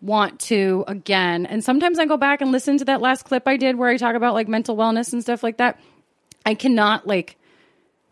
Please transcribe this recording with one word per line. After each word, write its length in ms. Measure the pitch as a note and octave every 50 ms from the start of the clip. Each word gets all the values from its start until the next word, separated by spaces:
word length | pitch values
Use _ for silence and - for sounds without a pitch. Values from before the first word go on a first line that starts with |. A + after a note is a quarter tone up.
want 380 | F#3 G3 G#3 G#3 G3+ F3+ - -
to, 420 | - - A3+ G3+ G3 F#3+ F#3+ F#3 -
again, 580 | - G3+ G3 - - G3 F#3 F#3 F3 E3+ E3+ F3
and 180 | - - A3 G#3+
sometimes 360 | - B3+ C#4+ E4+ F4 F4 E4
I 60 | D#4+
go 120 | D4 D4+
back 240 | C4 C#4 C#4 C#4+ C#4+
and 100 | C#4+ C4
listen 280 | C4 B3+ - C#4+ C#4 C#4+
to 60 | C4+
that 140 | B3 C4+ B3+
last 240 | A3+ B3+ C4 C4 -
clip 240 | - C4 B3 -
I 100 | C4+ C4+
did 200 | C4 C4 C4 B3+
where 120 | A#3+ B3 A#3+
I 80 | B3
talk 180 | B3 B3 A#3 A#3
about, 180 | A#3+ A3+ B3 G#3
like, 140 | A3 A3
mental 280 | G#3+ A3 A3 A3+ - A3+
wellness 380 | G#3+ A3+ A3+ A3 A3+ A#3+ - -
and 80 | A#3+
stuff 220 | A3+ - A#3+ A3+ -
like 140 | - G#3+
that. 220 | - B3 B3 - - _ _ _ _ _ _ _ _ _ - - _ -
I 100 | A3 A3
cannot, 520 | - - C4+ B3 A3+ G#3 G#3 A3 G#3 -
like, 300 | F#3 G#3 F3+ E3+ - - _ _ _ _ _ _ _ _ _ _ _ _ _ _ _